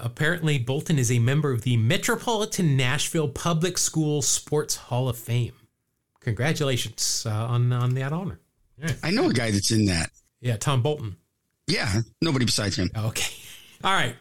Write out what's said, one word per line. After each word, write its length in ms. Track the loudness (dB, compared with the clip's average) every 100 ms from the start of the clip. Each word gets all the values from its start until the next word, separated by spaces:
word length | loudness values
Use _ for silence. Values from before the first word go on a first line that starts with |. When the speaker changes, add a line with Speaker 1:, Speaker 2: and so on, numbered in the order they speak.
Speaker 1:
apparently, 560 | -6 -2 0 0 0 0
Bolton 400 | 0 -4 0 2
is 120 | 4
a 60 | 4
member 340 | 4 4 2
of 120 | 0
the 140 | 2 2
Metropolitan 1000 | 4 2 0 -2 0 0 0 0 2 4
Nashville 520 | 2 2 0 0 -2
Public 500 | -2 0 0 0 0
School 420 | 0 0 0 0
Sports 540 | 0 -2 0 -2 0 -6
Hall 340 | -2 -2 0
of 80 | -4
Fame. 360 | -2 -2 -2 -6 _ _ _ _ _ _
Congratulations, 1040 | -4 -2 0 0 0 0 -4 -4 -2 -2 -2
uh, 60 |
on, 420 | -2 0 2 2
on 220 | 2 0 0
that 180 | -2
honor. 260 | -4 -6 -10 _ _ _ -10
Yeah. 140 | -6 -4
Speaker 2:
I 80 | -2
know 180 | 2 2
a 60 |
guy 160 | 2 2
that's 220 | 0 2
in 140 | 2 2
that. 260 | 2 -2 -8 _ _
Speaker 1:
Yeah, 160 | -4 -2
Tom 260 | 0 2
Bolton. 320 | 2 -2 -6 -12 _ _ _ _ -6
Speaker 2:
Yeah, 360 | -2 0 -2 -4 _
nobody 240 | 0 2 0
besides 300 | 0 0 -2
him. 160 | -2 -2
Speaker 1:
Okay. 380 | -4 -2 -6 -8 -18 -20 -20 -6
All 100 | 0
right. 220 | 2 0 -2